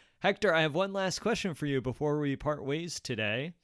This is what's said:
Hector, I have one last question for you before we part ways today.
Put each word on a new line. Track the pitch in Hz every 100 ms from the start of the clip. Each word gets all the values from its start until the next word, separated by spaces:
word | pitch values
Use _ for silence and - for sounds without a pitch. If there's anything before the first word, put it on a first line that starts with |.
| _ _
Hector, | 185 202 208
I | 160
have | 160
one | 147 196
last | 196 190 -
question | 208 220 196
for | 151 147
you | 139
before | 123 120 147 147
we | 147 135
part | 123 147 139
ways | 147 170 -
today. | - 117 107 110 151 -